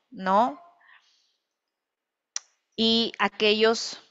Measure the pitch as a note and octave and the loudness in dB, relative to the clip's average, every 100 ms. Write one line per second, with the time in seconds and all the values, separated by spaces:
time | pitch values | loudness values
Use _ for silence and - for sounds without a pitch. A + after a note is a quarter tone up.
0 | _ G#3 F#3+ G3+ B3+ C#4+ - _ _ - | _ -8 0 2 2 -4 -18 _ _ -20
1 | _ _ _ _ _ _ _ _ _ _ | _ _ _ _ _ _ _ _ _ _
2 | _ _ _ - - _ _ - A3+ A3+ | _ _ _ -16 -16 _ _ -2 0 2
3 | A3+ - D#3 - G#3+ G#3+ A3 A#3 - - | 0 -2 -4 0 0 4 2 0 -6 -14
4 | - | -16